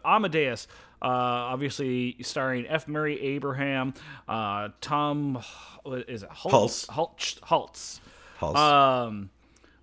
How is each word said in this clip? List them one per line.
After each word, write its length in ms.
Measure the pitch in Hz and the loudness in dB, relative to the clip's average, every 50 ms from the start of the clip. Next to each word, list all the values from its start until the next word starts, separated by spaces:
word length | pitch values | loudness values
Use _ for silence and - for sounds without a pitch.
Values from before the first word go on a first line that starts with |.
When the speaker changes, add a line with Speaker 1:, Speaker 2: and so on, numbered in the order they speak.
| - | 2
Speaker 1:
Amadeus, 640 | 151 190 220 208 185 151 160 147 131 117 107 - - - - - - _ _ | 2 4 4 4 2 2 2 2 0 0 -4 -8 -12 -18 -20 -20 -20 _ _
uh, 60 | - 127 | -2 0
obviously 1080 | 127 123 123 123 120 123 120 123 131 131 143 135 - - 143 131 127 127 123 123 123 - | 0 0 2 0 0 0 -2 -2 -2 -2 -4 -4 -4 -4 -2 -2 0 0 -2 -2 -4 -6
starring 440 | 120 - - 151 131 131 127 123 120 - | -8 -6 -4 -2 -2 0 -2 -2 -2 -2
F. 200 | 156 156 - - | -2 -4 -2 -4
Murray 320 | 147 151 151 151 147 - | -4 -2 -2 -2 -2 -2
Abraham, 720 | - 135 139 143 139 139 131 139 139 139 139 135 131 135 131 - - - 143 - - - | -2 -4 -4 -4 -4 -4 -4 -2 -2 -2 -2 -2 -2 -4 -6 -8 -14 -18 -18 -16 -10 -6
uh, 400 | 110 113 110 104 101 104 104 104 - _ | -4 -4 -2 -2 -2 -4 -4 -6 -8 _
Tom, 640 | - - 147 147 147 147 147 147 147 143 131 123 107 - - - - - - - - | -6 -2 -2 0 0 0 0 -2 -2 -2 -4 -6 -8 -12 -18 -20 -20 -20 -20 -18 -12
what 240 | 143 131 127 120 - | -10 -8 -8 -8 -8
is 140 | 123 110 98 | -10 -12 -12
it? 60 | - | -14
Hulce? 220 | - - - 180 | -14 -8 2 4
Speaker 2:
Hulce. 360 | - 120 104 - - - - - | 6 6 6 4 0 -4 -6 -6
Speaker 1:
Hulce. 520 | 98 143 165 - - - - - - - | -4 -4 -4 -4 -4 -6 -8 -8 -8 -8
Hulce. 580 | - - 165 147 104 - - - - - - - - - - - - - - - | -2 0 0 0 0 -2 -8 -12 -10 -10 -12 -14 -18 -20 -20 -20 -20 -20 -10 -6
Speaker 2:
Hulce. 160 | - 73 - | -6 -2 2
Speaker 1:
Um, 760 | 143 151 151 143 143 139 135 131 127 120 113 107 104 98 95 - _ _ _ _ _ _ _ _ _ | 4 6 8 8 8 8 8 6 4 0 -2 -4 -8 -8 -10 -14 _ _ _ _ _ _ _ _ _